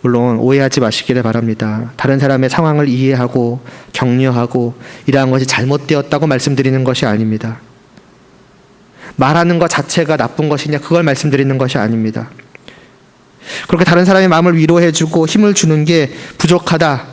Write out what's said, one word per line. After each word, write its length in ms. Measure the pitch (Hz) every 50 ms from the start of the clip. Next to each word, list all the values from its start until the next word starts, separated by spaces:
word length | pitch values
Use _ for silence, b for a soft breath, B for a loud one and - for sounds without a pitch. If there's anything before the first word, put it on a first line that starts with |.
물론 360 | - 123 120 120 120 123 117
오해하지 440 | 110 113 127 135 139 135 131 - -
마시기를 420 | 127 110 104 - - - 127 127
바랍니다. 680 | 120 117 110 117 117 113 110 110 113 107 107 110 117 117 -
다른 220 | - - 139 135 135
사람의 320 | 139 139 135 131 131 127
상황을 400 | - - 165 160 151 147 147 139
이해하고 720 | 123 127 131 135 135 123 123 123 - 131 120 117 120 127 B B B B B B -
격려하고 800 | - 131 127 120 127 131 131 123 120 120 120 - 127 120 117 117 B B B B B B
이러한 240 | - 131 139 135 131
것이 160 | 127 131 131
잘못되었다고 800 | 131 - - 127 131 143 143 135 - 160 143 139 - - 143 156
말씀드리는 580 | 156 139 127 - 147 139 131 135 131 131 135 131
것이 220 | 127 123 - -
아닙니다. 520 | 120 104 107 113 110 107 110 110 113 113 117 - - - _ _ _ _ - _ - _ _ _ _ _ _ _ _ _ _ _ _ _ _ _ _ B B B B B
말하는 420 | - 131 135 160 170 170 170 175 170
것 100 | 175 165
자체가 500 | - - - - - - 165 147 160 143
나쁜 320 | 113 117 - - 156 151
것이냐, 280 | 147 139 - 147 151 143
그걸 240 | 147 - 165 170 170
말씀드리는 520 | 151 135 127 - 151 143 135 139 135 135
것이 220 | 131 131 127 - 135
아닙니다. 520 | 104 110 113 113 110 110 110 113 113 - - - - _ _ - B B B B B B B _ _ _ _ _ _ _ _ B B B B B B
그렇게 200 | B - 165 180
다른 180 | 160 165 175 185
사람의 240 | 180 190 190 190 185
마음을 300 | 165 160 170 180 170 165
위로해주고 680 | 156 160 170 175 170 170 160 - 165 156 - 170 160
힘을 280 | 160 - 208 208 208 196
주는 320 | - - 160 156 151 151
게 260 | 151 175 165 147 127 B B B B B
부족하다, 720 | - - 156 175 175 - - 165 156 170 156 139 123 - -